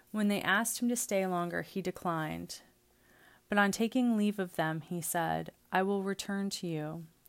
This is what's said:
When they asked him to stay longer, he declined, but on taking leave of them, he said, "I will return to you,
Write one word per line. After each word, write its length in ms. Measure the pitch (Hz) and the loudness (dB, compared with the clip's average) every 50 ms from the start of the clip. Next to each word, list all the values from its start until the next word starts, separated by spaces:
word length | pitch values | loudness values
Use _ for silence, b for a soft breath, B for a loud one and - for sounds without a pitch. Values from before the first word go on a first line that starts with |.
| B B | B B
When 200 | B 214 208 202 | B 0 2 2
they 120 | 202 196 | 2 2
asked 400 | - - 190 208 233 214 - - | 2 2 2 2 2 0 -2 -2
him 80 | 240 240 | 0 0
to 60 | 240 | 0
stay 320 | 240 - - 208 190 190 | 0 -2 0 0 0 2
longer, 340 | 185 180 175 175 175 170 170 | 2 0 0 -2 -2 -2 -4
he 220 | 165 - - 190 175 | -4 -4 -6 -6 -4
declined, 800 | 180 180 - - 180 165 160 156 156 165 170 170 - - - - - _ _ _ _ b b b b b b b b b b b - | -4 -4 -4 -4 -2 -2 -2 -2 -4 -4 -6 -8 -10 -12 -14 -18 -20 _ _ _ _ b b b b b b b b b b b 0
but 80 | 208 | 4
on 140 | 202 202 202 | 4 4 4
taking 460 | 190 - 226 226 - 262 247 240 226 | 4 2 0 2 4 4 4 4 4
leave 220 | 214 208 208 202 208 | 4 4 2 2 0
of 160 | 190 180 - | -2 -2 0
them, 260 | - 160 160 160 165 | 0 0 0 0 -2
he 200 | 156 - 175 175 | -4 -6 -6 -4
said, 500 | 165 - - 175 165 160 160 160 165 - - _ _ - | -4 -2 0 0 2 2 0 0 -2 -6 -10 _ _ 0
"I 120 | - 185 190 | 0 2 2
will 200 | 196 202 196 190 | 2 0 0 0
return 460 | 196 196 - - - 202 196 196 196 | -2 -4 -4 -4 -4 -2 -2 -2 -4
to 160 | - - - | -4 -6 -4
you, 380 | 175 165 156 151 151 160 170 165 - _ _ _ | -4 -4 -4 -4 -4 -6 -8 -12 -14 _ _ _